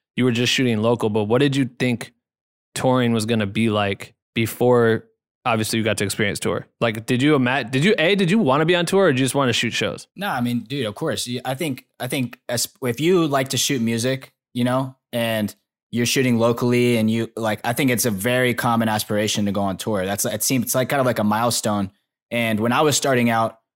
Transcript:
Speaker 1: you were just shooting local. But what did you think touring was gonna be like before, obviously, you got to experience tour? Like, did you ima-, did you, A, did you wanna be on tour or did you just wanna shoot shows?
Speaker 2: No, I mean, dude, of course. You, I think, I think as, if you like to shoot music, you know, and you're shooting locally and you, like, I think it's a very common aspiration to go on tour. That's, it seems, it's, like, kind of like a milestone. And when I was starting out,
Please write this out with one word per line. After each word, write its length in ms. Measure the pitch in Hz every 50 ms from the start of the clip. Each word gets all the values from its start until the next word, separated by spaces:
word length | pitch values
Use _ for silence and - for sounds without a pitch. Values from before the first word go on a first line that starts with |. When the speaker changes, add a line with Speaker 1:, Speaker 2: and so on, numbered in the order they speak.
| _ _ -
Speaker 1:
you 100 | - 127
were 60 | 127
just 200 | 117 117 123 113
shooting 300 | - - 131 123 113 107
local. 280 | 107 117 120 113 110 110
But 160 | 104 113 104
what 140 | 104 117 127
did 160 | 143 143 135
you 100 | 139 135
think 460 | 120 - - 127 127 120 110 - - _ _ _ _ _ _ _ _ _ _ _ _ -
touring 400 | - - 131 127 127 123 117 117
was 120 | 113 107
gonna 200 | 110 117 110 104
be 240 | 98 104 110 113 110
like 460 | 104 104 101 101 101 - - - _ _ _ _ -
before, 680 | 117 113 107 - - 123 123 123 120 117 113 110 110 - _ _ _ _ _ _ _ -
obviously, 320 | 123 113 110 110 - -
you 80 | 113 107
got 120 | 110 101 -
to 40 | 107
experience 360 | 98 - - 110 101 80 -
tour? 280 | - 101 90 - - _ _ -
Like, 240 | 120 117 107 117 110
did 160 | - 127 123
you 140 | 135 151 151
ima-, 280 | 135 127 120 131 143 120
did 220 | 113 131 131 151
you, 80 | 214 202 -
A, 160 | 156 180 208
did 140 | 196 196 160
you 80 | 196 233
wanna 260 | 196 131 127 147 160
be 100 | 160 180
on 100 | 175 175
tour 200 | 165 190 196 196
or 60 | 170
did 80 | 131 123
you 60 | 135
just 100 | 127 -
wanna 180 | 139 135 123 117
shoot 180 | - - 113
shows? 360 | - - 110 95 - - - _ -
Speaker 2:
No, 100 | - 190
I 140 | 208 151 127
mean, 200 | 120 120 120 120
dude, 260 | - - 139 143 120
of 80 | 104 101
course. 300 | - 160 156 110 98 -
You, 120 | 123 123 120 -
I 80 | 127 135
think, 320 | 131 175 151 127 - _ _ _ -
I 80 | 120
think 320 | 120 156 143 123 117 - _ _ -
as, 180 | 123 117 - - _ -
if 180 | 135 123 113 120
you 280 | 156 170 190 175 160
like 220 | 147 143 135 135 131
to 80 | -
shoot 240 | 117 - - 143 123
music, 520 | 113 113 117 113 113 131 131 131 - - _ _ _ _ -
you 100 | 123 120
know, 320 | 123 127 131 135 135 131 _ _ - -
and 420 | 120 117 113 113 110 104 101 - _ _ _ _ _ _ -
you're 140 | - 120 120
shooting 320 | 117 - 143 127 127 120
locally 600 | 113 117 120 117 - 127 120 123 120 123 123 120
and 120 | 110 110 110
you, 220 | 113 117 113 - -
like, 260 | 107 113 107 107 - -
I 100 | 117 117
think 160 | 135 147 127
it's 160 | 123 107 -
a 60 | 120
very 420 | 101 92 98 123 123 127 127 123 117
common 360 | - - 120 117 113 117 110
aspiration 560 | 110 107 - - 110 104 110 104 - 110 104
to 60 | 101
go 100 | 95 101
on 160 | 101 98 92
tour. 280 | 87 - 117 107 98 92
That's, 200 | 95 101 101 -
it 180 | 123 - 104 -
seems, 220 | - 135 123 104
it's, 100 | - -
like, 140 | 131 127 123
kind 100 | 143 139
of 60 | 127
like 140 | 123 117 113
a 40 | 107
milestone. 680 | 104 107 110 120 120 113 - - 113 104 101 98 98 _ _ _ _ _ _ _ -
And 300 | - 120 117 113 110 101
when 120 | 110 117
I 100 | 120 143
was 140 | 160 151 139
starting 340 | - - 143 131 123 120 117
out, 300 | 113 113 113 110 - _ _ _ _